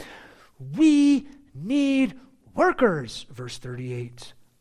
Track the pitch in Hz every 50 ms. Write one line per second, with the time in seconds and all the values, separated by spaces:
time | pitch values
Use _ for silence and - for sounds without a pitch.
0 | - - - - - - - _ - _ _ - 131 131 143 226 320 311 294 285
1 | 285 285 285 254 - - - - - _ - 131 156 208 269 285 277 277 269 269
2 | 269 202 - - - _ _ _ _ _ - - 320 370 359 - 269 214 170 151
3 | 123 113 - - - - 139 120 127 120 - - - 123 123 120 123 123 123 123
4 | 120 120 123 - - - - _ _ _ _ _